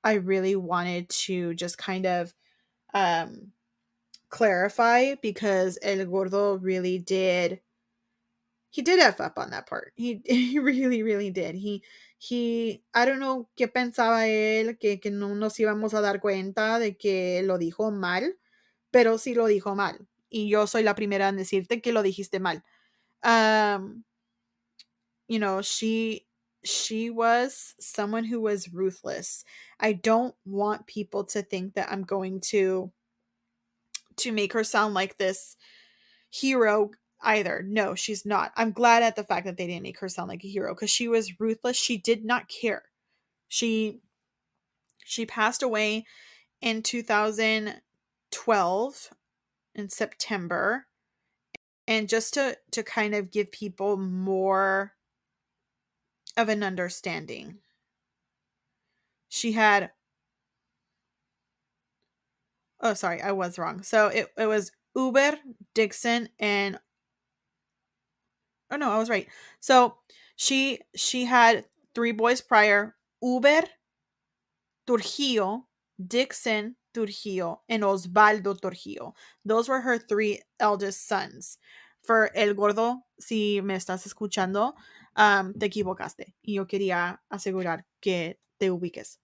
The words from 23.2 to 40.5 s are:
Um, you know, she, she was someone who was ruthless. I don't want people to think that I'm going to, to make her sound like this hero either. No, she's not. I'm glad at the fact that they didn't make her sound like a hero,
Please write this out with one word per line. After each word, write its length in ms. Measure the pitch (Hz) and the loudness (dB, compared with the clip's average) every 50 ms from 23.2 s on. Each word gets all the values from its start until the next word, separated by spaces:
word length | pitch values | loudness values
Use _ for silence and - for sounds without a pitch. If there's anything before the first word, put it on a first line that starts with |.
Um, 840 | - 233 233 226 220 220 214 214 214 208 202 190 190 - - 226 - _ _ _ _ _ _ _ _ _ _ _ _ _ _ _ - _ _ _ _ _ _ _ _ - | 2 4 6 6 6 6 4 4 4 2 0 -2 -6 -10 -14 -18 -20 _ _ _ _ _ _ _ _ _ _ _ _ _ _ _ -20 _ _ _ _ _ _ _ _ -4
you 100 | 233 220 | -2 -2
know, 220 | 214 196 190 190 | 0 0 -2 -2
she, 680 | 208 - - - 220 220 226 226 226 226 220 - _ _ _ _ _ _ _ _ - | -2 -4 -4 -2 -2 0 0 0 -2 -2 -4 -8 _ _ _ _ _ _ _ _ -8
she 460 | - - - - - 220 220 226 233 | -6 -4 -4 -4 -4 -4 -4 -6 -4
was 640 | 233 226 226 226 233 240 247 269 - - - - - _ | -2 2 4 4 4 4 2 -2 -4 -8 -10 -12 -12 _
someone 460 | - - - - 208 202 220 226 233 | -10 -6 -4 -4 -2 -2 -2 -4 -2
who 160 | 220 240 233 | -4 -4 -2
was 320 | 220 214 208 190 - 180 | 0 -2 -2 -2 -6 -10
ruthless. 720 | 170 175 190 190 185 - - - - - 190 - - - - _ - - - - - _ | -4 -2 -2 -2 -2 -4 -8 -8 -8 -6 -6 -8 -8 -8 -10 _ -20 -20 -20 -20 -8 _
I 140 | - 220 | -2 -2
don't 420 | 208 175 - 220 220 226 254 - - _ _ | 0 0 2 2 2 2 2 -2 -8 _ _
want 400 | 190 196 202 202 208 214 - - | -8 -4 -2 -2 -2 -2 -4 -8
people 380 | - - 214 202 _ - 202 202 | -12 -10 -10 -10 _ -6 -6 -6
to 180 | - - 214 | -4 -6 -6
think 320 | 185 _ - 185 185 196 - | -6 _ -6 -6 -6 -6 -6
that 180 | 202 - - | -6 -4 -4
I'm 120 | - 196 190 | -6 -8 -4
going 360 | 180 202 196 190 190 190 190 - - | -4 -4 -4 -4 -6 -6 -6 -6 0
to, 420 | - 202 190 185 190 185 185 185 _ _ _ _ _ _ _ _ _ _ _ _ _ _ _ _ _ _ _ _ - - _ _ _ | 2 2 2 2 0 -2 -4 -8 _ _ _ _ _ _ _ _ _ _ _ _ _ _ _ _ _ _ _ _ -14 -14 _ _ _
to 140 | - - 247 | -6 -6 -4
make 220 | 220 214 208 185 | -2 -2 -2 0
her 100 | - 226 | 0 -2
sound 300 | 220 - - 220 214 220 | -2 0 0 0 0 2
like 240 | 202 185 190 190 - | 0 -2 -2 -2 -2
this 400 | - 202 185 190 - - - - _ _ - - - _ _ _ _ _ _ _ _ _ _ | -2 -2 -2 0 -2 -8 -10 -14 _ _ -20 -20 -20 _ _ _ _ _ _ _ _ _ _
hero 640 | - - - 269 262 254 226 214 208 214 208 208 - _ _ _ _ _ | -10 -2 0 2 4 4 4 4 6 4 2 0 -2 _ _ _ _ _
either. 420 | - 226 214 214 196 180 - - 180 | 0 0 2 2 0 -2 -4 -6 -6
No, 280 | 196 208 220 202 190 180 | -2 0 0 0 0 -2
she's 320 | - - - 214 202 - | -4 -6 -6 -6 -8 -4
not. 260 | 208 208 190 - - - | -2 0 0 0 -2 -2
I'm 160 | - 226 220 | -2 -2 -2
glad 300 | 185 - 240 233 233 233 | 0 4 6 6 6 6
at 140 | 233 226 220 | 4 2 0
the 80 | - 202 | -2 -4
fact 220 | - 185 180 180 | -2 -4 -2 -2
that 100 | 196 180 | -6 -8
they 100 | 180 180 | -6 -6
didn't 180 | 175 180 170 - | -6 -6 -8 -10
make 160 | 190 190 - | -12 -10 -10
her 80 | 196 185 | -10 -10
sound 200 | - - 175 185 | -8 -8 -10 -10
like 160 | 185 170 190 | -10 -12 -12
a 40 | |
hero, 260 | 196 | -8